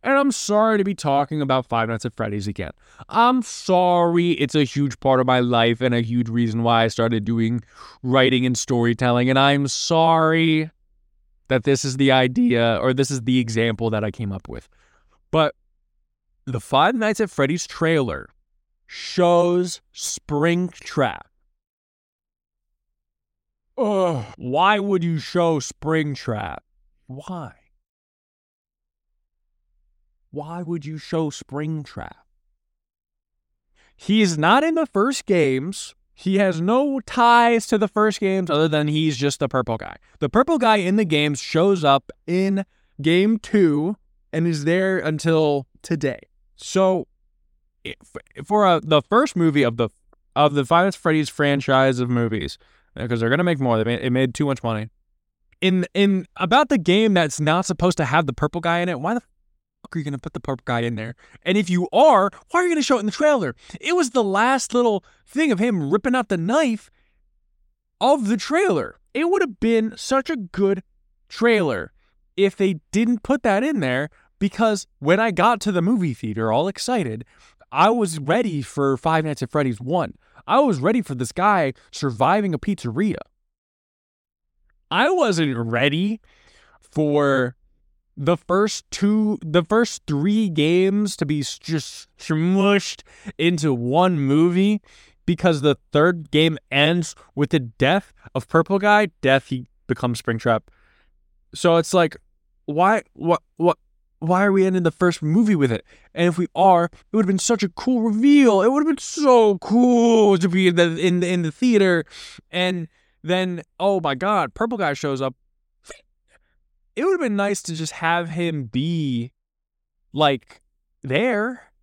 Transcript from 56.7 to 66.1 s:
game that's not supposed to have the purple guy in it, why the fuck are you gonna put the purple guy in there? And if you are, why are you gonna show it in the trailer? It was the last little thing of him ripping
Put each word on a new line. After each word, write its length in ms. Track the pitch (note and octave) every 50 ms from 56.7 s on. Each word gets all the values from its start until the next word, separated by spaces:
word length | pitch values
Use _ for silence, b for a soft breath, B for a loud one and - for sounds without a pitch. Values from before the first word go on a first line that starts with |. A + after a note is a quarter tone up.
| D4 A#3+
game 360 | D#3+ F3 F3 G3+ A3 A3+ G3+
that's 280 | F3+ E3+ D3+ - -
not 240 | D3+ D3 D#3 F3 F#3+
supposed 320 | - F#3 - E3+ F3+ F3+ -
to 80 | D#3+
have 220 | A#2+ C3 D#3+ E3+ C3+
the 60 | B2
purple 280 | - - D3 - E3+
guy 180 | D#3+ E3+ E3 E3+
in 80 | F3 F3+
it, 140 | F3 B2+
why 120 | C#3 F3 A3+
the 80 | B3
fuck 760 | - _ _ _ _ _ _ _ _ _ _ _ _ - -
are 20 | E3
you 80 | D3
gonna 140 | C#3+ C#3+ C3+
put 140 | - D#3 _
the 60 | -
purple 240 | - - C3+ B2 _
guy 160 | - B2 A#2+
in 140 | A#2 A#2 A#2+
there? 200 | G#2 G#2+ A#2 C3+ b b b b b
And 160 | b - F#3+ G#3
if 120 | G#3 E3+
you 200 | F3+ F3+ F3+ -
are, 380 | - G3+ C#4 D#4 C4+ G3+ F#3+ G3+ B B B B
why 80 | - E4+
are 40 | F4+
you 60 | F4+
gonna 140 | E4+ D#4 C4
show 140 | - C#4+ A#3
it 20 |
in 80 | G3+ G#3+
the 40 |
trailer? 440 | - - D4+ D4+ D4 B3+ F#3+ C3+ B2 B B B B B
It 160 | - D4 E4+
was 160 | F4+ E4 B3
the 120 | - C4 A3+
last 520 | G3 F#3+ G3 A3 B3 C4 C4 - - -
little 280 | B3 A#3+ A#3 G#3 G3 b b b b b
thing 260 | b - C4+ D#4+ D4+
of 60 | A#3 F3+
him 320 | G#3+ B3 A3 F#3 D3+ C#3
ripping 260 | D#3+ G#3+ - C4+